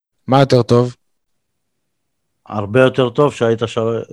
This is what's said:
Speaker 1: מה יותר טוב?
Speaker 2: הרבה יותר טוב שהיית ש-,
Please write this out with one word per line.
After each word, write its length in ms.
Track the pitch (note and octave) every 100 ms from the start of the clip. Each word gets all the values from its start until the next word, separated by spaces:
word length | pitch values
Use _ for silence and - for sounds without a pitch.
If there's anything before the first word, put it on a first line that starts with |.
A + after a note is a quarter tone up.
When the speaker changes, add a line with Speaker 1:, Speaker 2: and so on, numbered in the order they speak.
| _ _ -
Speaker 1:
מה 140 | C3
יותר 220 | C3+ B2+
טוב? 340 | A#2 A#2+ B2 - _ _ _ _ _ _ _ _ _ _ _ _ _ _ _
Speaker 2:
הרבה 340 | G#2 G2+ A#2
יותר 280 | C3 A#2+ B2
טוב 220 | A2+ D3
שהיית 260 | - A#2 A2+ A2+
ש-, 120 | - A2+ A2+ -